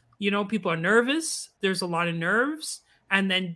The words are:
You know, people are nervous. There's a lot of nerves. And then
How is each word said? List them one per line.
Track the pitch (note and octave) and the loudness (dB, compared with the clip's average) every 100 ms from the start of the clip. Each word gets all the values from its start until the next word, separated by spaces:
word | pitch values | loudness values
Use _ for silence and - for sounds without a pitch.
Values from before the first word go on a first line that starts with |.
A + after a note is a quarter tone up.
| _ - | _ -6
You | G3+ | -2
know, | G3+ G3+ | 0 0
people | A3 F3 | -2 0
are | E3 | 0
nervous. | E3+ A3 A#3+ D#4 D#4+ - - _ | 4 4 4 0 -2 -6 -10 _
There's | G3 F#3+ | -2 0
a | F#3 | -2
lot | E3+ E3+ | 0 -2
of | E3 | -2
nerves. | E3+ G#3+ C4+ D#4 - - _ _ - | 0 2 0 -2 -8 -12 _ _ -2
And | G3 G3 | 0 2
then | F#3 F#3 | 0 -2